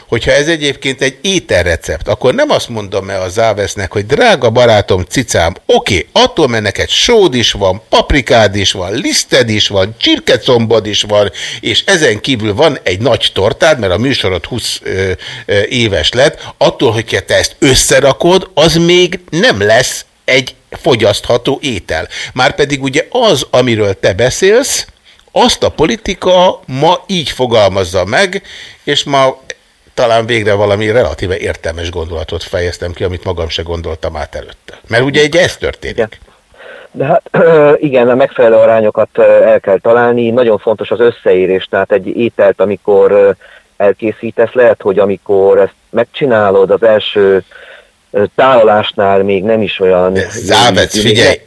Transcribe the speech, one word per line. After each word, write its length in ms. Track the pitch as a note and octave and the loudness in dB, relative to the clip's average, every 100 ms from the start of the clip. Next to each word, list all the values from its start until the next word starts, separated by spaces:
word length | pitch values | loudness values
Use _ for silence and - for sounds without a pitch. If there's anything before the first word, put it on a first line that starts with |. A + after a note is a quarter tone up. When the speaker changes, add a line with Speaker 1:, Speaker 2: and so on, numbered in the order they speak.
| - | -8
Speaker 1:
hogyha 180 | A#2 - | -4 0
ez 160 | C3+ D3 | 0 0
egyébként 540 | E3 D3 C3+ C#3 B2+ | -2 -4 -4 -6 -4
egy 160 | C3+ C3+ | -4 -4
ételrecept, 840 | G3 F#3+ - F#2+ F2 D#2+ - D#2 - | -4 -4 -2 -2 0 -4 -6 -8 -6
akkor 260 | G#2 B2+ | -2 0
nem 160 | G3 D4+ | 0 0
azt 200 | E3+ - | -2 -4
mondom 400 | A2+ G2+ G2+ F#2+ | -10 -8 -8 -6
el 120 | G2 | -6
a 80 | F#2 | -4
Závesznek, 600 | F2+ A2+ G2+ G2 - F#2+ | -2 0 0 -4 -6 -6
hogy 140 | - G#2+ | -6 -2
drága 440 | D3 B3+ F#3 B2 | 0 2 2 2
barátom, 520 | A#2 A#2+ G#2+ - F#2+ | 2 4 4 2 -2
cicám, 520 | F2 - B2 G2+ E2+ - - | -2 -4 -2 -2 -2 -4 -2
oké, 420 | A#3+ A#3 F3+ - | 0 0 -4 -2
attól, 360 | - B3 - C#3+ | -2 0 0 0
mert 160 | A#2 | 0
neked 260 | G#2 - - | -4 -4 -4
sód 460 | B3 - A#3 F#3 B2+ | -2 2 2 2 0
is 160 | G#2+ | -2
van, 300 | - F#2+ F#2+ - | -2 -2 -2 -2
paprikád 640 | A#3+ G#3 D3+ A#2+ A#2+ G#2+ G2+ | -2 0 -2 2 2 2 0
is 160 | F#2+ | -2
van, 220 | G2+ F2+ | -4 -6
liszted 560 | A2 D4+ D4+ - C#3 A#2+ | -6 -4 -4 0 0 0
is 180 | G#2+ - | 0 -2
van, 280 | G2 F#2+ A#2 | 0 -2 -2
csirkecombod 880 | - D#4+ - B2+ - A#2+ A2+ A2+ G#2 | -2 -2 0 0 2 0 2 0 0
is 160 | G2+ | -4
van, 300 | G#2 G#2 G2+ - - - | -2 0 0 -4 -12 -8
és 240 | - G#2 - | -4 -4 0
ezen 340 | F#3+ D3+ G#2+ | 0 0 0
kívül 340 | - B2+ G#2+ G2+ | -2 -4 -2 0
van 220 | D3+ C#3 | 0 0
egy 160 | - F#2 | -4 -2
nagy 320 | B2+ A2+ - | -2 0 -2
tortád, 460 | - G2 B2+ E3 D3 | 0 -2 0 0 0
mert 140 | G2+ | 0
a 40 | F2+ | -2
műsorod 480 | B2+ B2+ G2 F#2 - | -2 -2 -4 -4 -6
húsz, 340 | A#2+ - - | -8 -8 -10
ö, 280 | G#2+ F#2+ F#2+ F2+ - - - | -6 -4 -4 -6 -10 -14 -4
ö, 160 | G2+ | -2
éves 500 | G#2 C3 A2+ F#2+ F#2+ | 0 -2 0 0 -2
lett, 420 | A#2 D3 - - - | 0 0 -2 -12 -2
attól, 340 | D3 - C#3 | -2 2 0
hogy 320 | A2+ A2+ G#2 - | 0 -4 -6 0
te 80 | G2 | -2
ezt 200 | F2+ - | -2 0
összerakod, 920 | C#3+ B2 - C#3 C3+ C3+ E3+ F#3 - | 0 2 2 2 2 2 2 2 0
az 220 | - D#3+ D#3+ | 0 2 2
még 440 | E3+ F3 F3+ F3+ - | 2 2 2 -2 -6
nem 320 | D3+ A#3+ A2+ | 0 0 2
lesz 440 | G#2 A2+ C3+ - - _ - | 2 2 0 -6 -14 _ -2
egy 300 | C3 B2+ - _ | -2 -2 -12 _
fogyasztható 880 | - E3+ B2 G#2+ G#2 - A#2+ - C#3 | -6 -2 2 2 0 -2 -2 -2 -4
étel. 460 | C#3+ G#2 - D#2+ E2+ - - | -6 -8 -6 -8 -8 -12 -10
Márpedig 500 | C3 C3 C#3+ C#3+ C#3+ | -2 -2 0 -2 -2
ugye 240 | C3+ C3+ - | -4 -4 -4
az, 380 | B3+ A3+ D3 D#3 | 0 0 0 0
amiről 500 | B2+ B2+ A2 G#2 F#2+ | 0 0 0 0 0
te 140 | B2 | -2
beszélsz, 720 | F#2 B2 - F#3+ A3 C#4 - - _ _ _ _ | 0 -2 0 2 2 0 -4 -8 _ _ _ _
azt 320 | - A#3 - | 0 0 0
a 60 | F#2 | -4
politika 920 | - D3+ A3+ - F#3 - F3+ F#3 - - | 0 -2 -2 -6 -6 0 2 2 0 -8
ma 380 | C3 D#3 F3 - | -2 0 0 -2
így 220 | F#3 C#3 | -6 -6
fogalmazza 760 | - B2 A2+ G2 G2 F#2 F#2 F#2 | -4 0 2 2 2 -2 -2 -2
meg, 360 | C3+ G3 F#3+ - - - - | 0 -2 -4 -12 -18 -20 -12
és 200 | - C#3+ | -4 -4
ma 380 | - C#3 C3+ C3 - - _ _ _ | -2 0 0 -2 -12 -20 _ _ _
talán 320 | - B2 A2+ A2+ | -2 2 2 0
végre 280 | A#2 G#2 | 0 0
valami 380 | G2+ G#2 G2+ G#2+ | 2 2 0 0
relatíve 460 | A2 F#2 D#2 G2+ F#2 | 0 0 -2 -6 -4
értelmes 540 | G2 E2+ E2 E2 E2+ | -6 -6 -8 -8 -8
gondolatot 520 | F2 E2 E2 D#2+ E2 | -8 -8 -8 -8 -10
fejeztem 480 | - F#2 F2+ E2+ F2 | -6 -4 -4 -6 -10
ki, 120 | E2+ | -6
amit 200 | F#2+ F2+ | -6 -4
magam 260 | - F2 E2 | -6 -6 -6
se 120 | - | -8
gondoltam 540 | E2 E2+ E2 D2+ E2 D#2 | -8 -8 -8 -8 -8 -8
át 200 | C#2+ D2+ | -10 -12
előtte. 440 | - - - - - | -16 -20 -20 -20 -4
Mert 160 | A2+ | -2
ugye 180 | C3 C#3+ | 0 0
egy 140 | D3 E3 | 2 2
ez 220 | E3+ - | 0 -2
történik. 400 | D#2 C#2 C2+ - | -8 -8 -10 -6
Speaker 2:
Igen. 120 | A2 - - _ _ _ - - - | -6 -8 -20 _ _ _ -20 -20 -20
De 140 | - C#3 | -6 0
hát, 160 | F3 - - | 0 0 0
<clears throat> 100 | E3+ | 2
ö, 260 | D#3+ D3 D3 | 4 4 2
igen, 320 | D3+ B2+ A#2+ | 2 2 2
a 60 | B2 | 2
megfelelő 400 | C3+ - A#2 A2+ | 0 2 4 6
arányokat, 540 | A2+ A2+ G#2+ A2 G#2 | 4 4 2 0 -2
ö, 80 | - | 2
el 380 | G#2+ G#2+ G2+ G#2+ | 4 6 6 4
kell 200 | - F#2+ | 2 0
találni. 500 | A#2 A#2 A#2+ A#2+ A#2 | 2 2 2 0 0
Nagyon 280 | A#2 A#2+ G#2 | 0 2 0
fontos 340 | - G#2+ G#2 | -2 -4 -4
az 80 | G#2 | 0
összeérés, 680 | A#2+ A#2 - F#2 F#2 F#2+ - | 0 0 0 2 2 -2 -2
tehát 220 | G2+ G2 | -4 0
egy 160 | G2+ F#2+ | -2 -2
ételt, 520 | - A#2 - G2+ F#2+ | -4 -4 2 0 2
amikor, 500 | G2 G2 - G2+ G2 | -2 -2 0 4 4
ö, 200 | G2+ G2+ F#2+ - - _ _ | 4 2 0 -8 -20 _ _
elkészítesz, 760 | G2+ F#2+ A2 G#2+ A#2 - A#2 | -2 0 -4 -6 -8 -2 0
lehet, 280 | B2+ A#2+ G#2 | 2 2 2
hogy 180 | G#2+ F#2+ | 0 0
amikor 600 | G2+ F#2+ - G2 G2 G2 | 0 -2 -2 2 4 4
ezt 160 | F#2+ - _ | 2 -4 _
megcsinálod, 840 | G#2+ A#2 - C#3+ A2 G#2 G2 F#2+ | -4 -4 -4 0 2 2 2 2
az 120 | F#2+ | 2
első, 600 | A2+ G#2+ - - G2 F#2+ - - - - _ _ _ | 2 2 0 0 2 2 -2 -14 -20 -20 _ _ _
ö, 120 | G2+ G2+ - | -4 -2 2
tálalásnál 880 | C3 B2+ A2 G#2+ G2+ - G2 G2 | 2 4 4 2 0 -2 0 0
még 200 | G2 G2 | 0 -2
nem 180 | G2 A2+ | 0 -2
is 180 | G2 - | -2 -2
olyan 340 | F#2+ F2+ F2+ | 2 2 2
Speaker 1:
De 140 | F#2 F#2 | 0 -4
Závec, 640 | - E2+ G#2+ A#2+ G#2 E2+ G#2+ | -8 -2 0 2 2 0 0
Speaker 2:
még 100 | A2 | 0
Speaker 1:
figyelj, 340 | G#2 C#3 - | 2 2 0